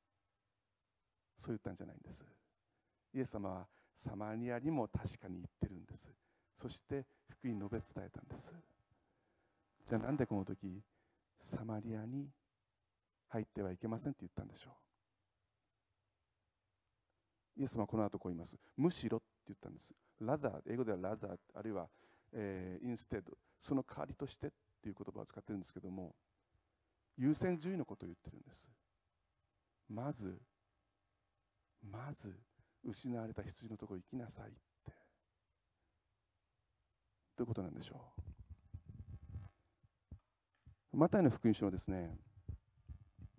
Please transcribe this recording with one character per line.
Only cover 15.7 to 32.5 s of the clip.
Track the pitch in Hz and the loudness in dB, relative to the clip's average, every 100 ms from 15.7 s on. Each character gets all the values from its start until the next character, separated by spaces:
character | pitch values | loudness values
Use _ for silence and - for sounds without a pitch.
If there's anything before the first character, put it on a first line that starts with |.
| _ _ _ _ _ _ _ _ _ _ _ _ _ _ _ _ _ _ - | _ _ _ _ _ _ _ _ _ _ _ _ _ _ _ _ _ _ -2
イ | |
エ | 135 | 0
ス | 117 | 2
様 | |
は | 101 | 2
こ | 110 | 4
の | 104 | 4
後 | 98 | 2
こ | 92 | -4
う | |
言 | 85 | -4
い | |
ま | - | -6
す。 | - - - | -14 -8 4
「む | 160 | 4
し | - 113 | 6 2
ろ」 | 113 | 2
っ | |
て | - _ - | 0 _ -16
言 | - | -12
っ | |
た | 95 | -12
ん | |
で | - | -12
す。 | - - _ - | -16 -20 _ -4
ラ | 110 151 | 2 4
ザ | 131 | 2
ー、 | 90 - | 0 -2
英 | 120 | 2
語 | |
で | 113 | 4
は | 95 | 4
ラ | 92 107 | 2 0
ザ | 101 | -2
ー、 | 87 _ | -6 _
あ | - | -8
る | 110 | -2
い | |
は | 101 80 - - - - | -2 -4 -10 -20 -20 -10
え | 117 101 92 92 90 | -4 -2 -2 -4 -4
ー、 | 123 | -4
instead、 | 117 - 110 90 - _ - | -4 -2 -4 -4 -14 _ -10
そ | - 135 | 2 2
の | |
代 | - - | 2 -4
わ | 143 | -4
り | - | -4
と | 139 | -6
し | - | -4
て | 147 | -6
っ | - _ _ | -6 _ _
て | 110 | -8
い | |
う | 92 | -6
言 | 104 | -6
葉 | 104 | -8
を | 107 | -8
使 | - | -10
っ | |
て | - | -4
る | 101 | -4
ん | |
で | 85 | -4
す | |
け | 90 | -8
ど | 92 | -6
も、 | 95 85 - _ _ _ _ _ _ _ _ _ - | -6 -6 -10 _ _ _ _ _ _ _ _ _ 4
優 | 131 | 6
先 | 151 185 175 | 6 4 4
順 | 165 190 | 2 0
位 | |
の | 131 | -2
こ | 101 | -4
と | 87 | -8
を | |
言 | - | -10
っ | |
て | - | -12
る | - | -16
ん | |
で | - - | -16 -20
す。 | - - _ _ _ _ _ _ _ _ _ _ - | -20 -20 _ _ _ _ _ _ _ _ _ _ -8
ま | 107 135 | -4 -2
ず、 | 127 95 92 - _ _ _ _ _ _ _ _ _ _ _ _ - | -2 -4 -6 -12 _ _ _ _ _ _ _ _ _ _ _ _ -18
ま | 101 107 135 | -10 -8 -6
ず | 143 104 95 - | -6 -8 -12 -18